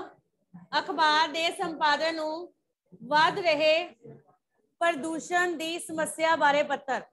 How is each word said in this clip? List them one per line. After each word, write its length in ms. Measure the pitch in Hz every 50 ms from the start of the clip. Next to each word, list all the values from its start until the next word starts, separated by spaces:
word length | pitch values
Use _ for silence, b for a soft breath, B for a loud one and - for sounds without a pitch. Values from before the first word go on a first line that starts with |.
| 381 - - _ _ _ _ _ _ _ - - - - 269 302
ਅਖਬਾਰ 480 | 320 - 294 320 320 302 302 311 330
ਦੇ 220 | 311 285 320 330 339
ਸੰਪਾਦਨ 640 | 349 - 370 339 320 277 320 294 294 285 311 330 330
ਨੂੰ 380 | 320 311 311 311 339 359 - _ _ _ _ _ _ _ _ - - 226
ਵੱਧ 360 | 247 294 302 320 359 - 392
ਰਹੇ 480 | 349 339 302 285 311 311 311 330 349 339 - _ - - - - _ _ _ _ _ _ _ _ _ _ _ -
ਪ੍ਰਦੂਸ਼ਣ 760 | 339 339 339 269 240 320 320 311 - - 359 349 359 359 339
ਦੀ 220 | 294 320 330 339 339
ਸਮੱਸਿਆ 560 | - - 320 320 302 302 - - 320 320 330
ਬਾਰੇ 280 | 302 302 285 285 294 294
ਪੱਤਰ। 380 | - 277 277 - - 247 208 - -